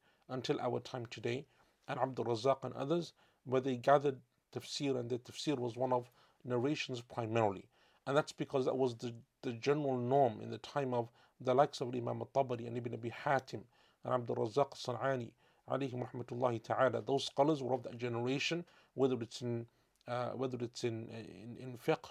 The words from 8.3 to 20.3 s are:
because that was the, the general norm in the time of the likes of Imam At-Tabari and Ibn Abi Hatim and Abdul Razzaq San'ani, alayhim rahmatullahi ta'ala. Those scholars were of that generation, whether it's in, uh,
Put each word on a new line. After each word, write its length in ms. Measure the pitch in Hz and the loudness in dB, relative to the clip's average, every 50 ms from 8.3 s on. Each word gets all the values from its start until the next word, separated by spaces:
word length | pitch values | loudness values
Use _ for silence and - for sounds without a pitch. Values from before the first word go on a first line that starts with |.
because 340 | - - 156 - - 135 131 | -4 -8 -6 -2 0 0 2
that 100 | 143 127 | 2 2
was 200 | 131 135 123 117 | 2 2 0 0
the, 180 | 117 127 120 117 117 - _ _ - - | -2 -8 -8 -8 -10 -16 _ _ -8 -6
the 100 | 131 117 | -6 -6
general 420 | 117 117 135 147 151 147 135 131 | -2 2 2 2 2 2 0 0
norm 460 | 123 123 123 135 143 139 120 107 104 | 0 0 4 6 6 6 4 2 -2
in 80 | 110 113 | -8 -8
the 80 | 113 | -8
time 380 | 110 - - - 147 139 131 127 | -10 -8 -4 -2 -2 -2 0 0
of 160 | 120 117 117 _ _ _ _ _ - | 0 -2 -2 _ _ _ _ _ -4
the 140 | 127 - 127 | 0 2 6
likes 280 | 131 147 147 - - | 6 6 4 2 -4
of 120 | 135 120 127 | -6 -4 -4
Imam 260 | 123 117 120 120 117 | -4 -2 -2 -4 -4
At-Tabari 460 | 117 - - 135 139 123 123 117 117 | -6 -2 0 0 0 0 0 -4 -4
and 120 | 117 120 | -6 -6
Ibn 180 | 123 120 120 117 | -6 -6 -6 -6
Abi 140 | 117 113 117 | -6 -8 -8
Hatim 500 | - - - 151 143 131 - - - 110 - _ _ _ _ _ _ _ - | -8 -4 0 2 2 2 0 -2 -10 -12 -12 _ _ _ _ _ _ _ -4
and 80 | 123 127 | -2 0
Abdul 220 | 127 120 120 120 | 0 0 0 0
Razzaq 380 | 120 120 113 104 143 139 - - | 0 0 2 4 4 2 2 0
San'ani, 540 | - - - 120 113 120 135 135 127 117 - - _ _ _ _ _ - - | -10 -6 -6 -4 -2 0 0 0 0 -4 -6 -12 _ _ _ _ _ -6 -2
alayhim 400 | 127 131 139 135 123 123 123 117 | -2 -2 -2 -2 -4 -4 -6 -6
rahmatullahi 540 | - 123 117 - 120 120 127 123 117 110 - | -6 -8 -8 -6 -4 0 0 2 0 0 -2
ta'ala. 400 | - 113 107 131 127 117 120 107 | -2 2 4 4 4 4 2 0
Those 220 | - 139 135 - | 0 0 0 0
scholars 360 | - - - 139 151 160 139 | -2 2 2 4 4 4 2
were 140 | 131 120 127 | 2 -2 -2
of 80 | 127 123 | -2 -2
that 160 | - - 117 | -6 -8 -4
generation, 640 | 120 123 117 117 120 127 135 143 - - 165 170 175 _ - - _ _ - | -4 -2 -2 0 0 0 0 0 0 -2 -2 -4 -4 _ -16 -20 _ _ 0
whether 260 | 127 135 131 131 117 | 2 4 4 4 2
it's 220 | 117 110 - - 127 | -2 -6 -8 -6 -4
in, 240 | 120 120 117 117 117 _ _ _ _ _ _ - | -2 -2 -4 -4 -8 _ _ _ _ _ _ -10
uh, 240 | - 120 123 123 117 | -6 -4 -4 -4 -4